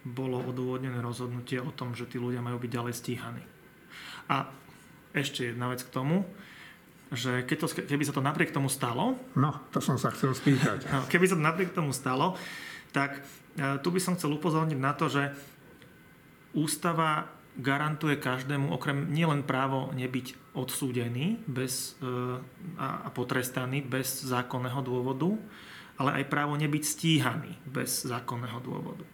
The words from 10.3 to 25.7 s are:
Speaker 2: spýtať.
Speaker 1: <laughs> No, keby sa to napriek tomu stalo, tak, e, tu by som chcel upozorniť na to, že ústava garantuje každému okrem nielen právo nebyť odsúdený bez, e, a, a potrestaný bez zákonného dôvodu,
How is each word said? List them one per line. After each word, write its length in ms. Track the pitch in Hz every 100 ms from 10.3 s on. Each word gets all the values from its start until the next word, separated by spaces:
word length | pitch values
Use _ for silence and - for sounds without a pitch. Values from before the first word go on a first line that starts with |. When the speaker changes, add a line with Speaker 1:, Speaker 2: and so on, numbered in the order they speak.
| 123
Speaker 2:
spýtať. 480 | - 131 127 101 -
Speaker 1:
<laughs> 60 |
No, 120 | 139 127
keby 160 | 175 185
sa 60 | 185
to 60 |
napriek 300 | 151 165 180
tomu 200 | 175 151
stalo, 440 | 123 131 131 170 180 - - - - -
tak, 280 | 139 139 139 - - - -
e, 240 | 139 139
tu 80 | 170
by 100 | 180
som 120 | 180
chcel 200 | 175 151 147
upozorniť 400 | 175 156 160 147
na 160 | 135
to, 160 | 143 156
že 240 | 135 139 139 - - - - - - - - - - -
ústava 760 | - 151 - 175 160 160 151 - - - -
garantuje 600 | 127 139 151 151 156 143
každému 560 | 135 131 135 143 143
okrem 400 | 170 156 143 151
nielen 320 | 147 165 143 139
právo 480 | 127 135 131 131
nebyť 640 | 135 127 131 123 - - -
odsúdený 840 | 131 - 135 123 117 120 160 226 -
bez, 520 | 123 131 - - -
e, 360 | 127 123 123 127 - - - -
a, 240 | 135 - -
a 40 |
potrestaný 720 | - 123 131 123 - 127 135 135
bez 400 | 131 135 - 139
zákonného 560 | 123 123 131 127 127
dôvodu, 560 | 127 123 123 131 160 214 - - -